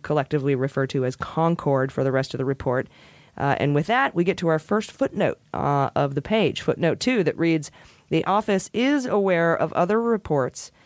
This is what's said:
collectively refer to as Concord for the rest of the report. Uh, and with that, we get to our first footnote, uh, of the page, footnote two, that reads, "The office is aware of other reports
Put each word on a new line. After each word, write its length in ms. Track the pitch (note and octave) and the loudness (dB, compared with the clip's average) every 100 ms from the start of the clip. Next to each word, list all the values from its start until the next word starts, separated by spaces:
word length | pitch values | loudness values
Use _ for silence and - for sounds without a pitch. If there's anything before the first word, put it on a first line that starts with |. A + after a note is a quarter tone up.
collectively 500 | - D3+ C3+ D3+ C3+ | -2 -2 0 -2 0
refer 320 | C3 C3+ - C3+ | 0 0 -2 -2
to 180 | C#3 B2+ | 0 -2
as 100 | - | -4
Concord 760 | - - E3 E3+ D3 C3+ C3 | -6 0 0 2 0 0 0
for 120 | - | 0
the 80 | C3+ | 0
rest 220 | C3 C3+ C#3 | 0 0 -2
of 20 | |
the 80 | C3 | -2
report. 420 | C3+ C#3 B2 - - - - - - | -2 -2 -2 -4 -12 -20 -20 -20 -4
Uh, 180 | C#3 - | 0 2
and 140 | C#3+ | 2
with 140 | C#3+ C#3+ | 2 2
that, 260 | B3 C#4 | 0 0
we 100 | E3+ | 0
get 140 | F3 E3+ | 0 0
to 100 | E3 | 0
our 100 | D#3+ | 0
first 320 | - G#3 - | 0 -2 -2
footnote, 480 | - C4+ - D3+ - _ | -4 -4 0 -2 -2 _
uh, 360 | - C#3 C#3+ C#3 - | -4 0 0 0 0
of 200 | C#3+ C#3 | 0 -2
the 60 | |
page, 400 | - A3 D#3+ - | -2 0 0 0
footnote 380 | - - E3 B2+ | -4 0 0 0
two, 240 | - B3+ | 0 2
that 140 | D#3 - | 0 0
reads, 340 | E3 D#3+ D3 - - - _ | 0 0 -2 -14 -20 -20 _
"The 160 | D#3+ - | -2 0
office 440 | G3+ G#3 G3 - | 0 0 -2 -2
is 320 | G#3 C4 D4 B3+ | -2 0 0 0
aware 500 | G#3 F#3+ E3+ E3+ E3 | 0 2 2 2 2
of 160 | D#3 | 0
other 280 | - F3 A3 | 0 0 2
reports 720 | A#3 A3 - D3 B2+ - - _ | 0 -2 0 -2 -2 -6 -18 _